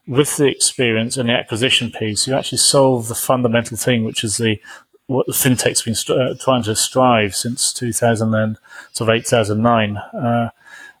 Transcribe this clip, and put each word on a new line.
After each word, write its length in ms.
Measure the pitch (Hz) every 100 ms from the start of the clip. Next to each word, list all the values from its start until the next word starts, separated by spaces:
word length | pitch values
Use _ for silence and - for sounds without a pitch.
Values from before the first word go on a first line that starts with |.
with 320 | - 127 147 -
the 120 | 143
experience 680 | - - - 123 110 117 135
and 120 | 117
the 60 |
acquisition 580 | 117 - 110 127 - 117
piece, 340 | - 110 104 -
you 80 |
actually 240 | 135 - 120
solve 480 | - 143 135 127 113
the 80 |
fundamental 640 | 117 - 127 123 117 113 110
thing, 260 | - 120
which 220 | 110 -
is 140 | 113 101
the, 220 | 113 104 - - _ _ -
what 200 | 127 -
the 60 |
fintech's 500 | 120 135 123 - 107
been 120 | -
stri-, 380 | 110 - 147 127
uh, 20 | 120
trying 240 | - 127
to 100 | 104
strive 640 | 107 - 131 127 117 104 -
since 360 | 120 123 -
two 200 | - 120
thousand 420 | 110 120 113 110
and 240 | 110 110 110 _ - -
sort 180 | - 113
of 60 |
eight 140 | 113 -
thousand 340 | 123 104 107
nine, 340 | 117 117 104 104
uh, 540 | - - 120 117 117 - - - - _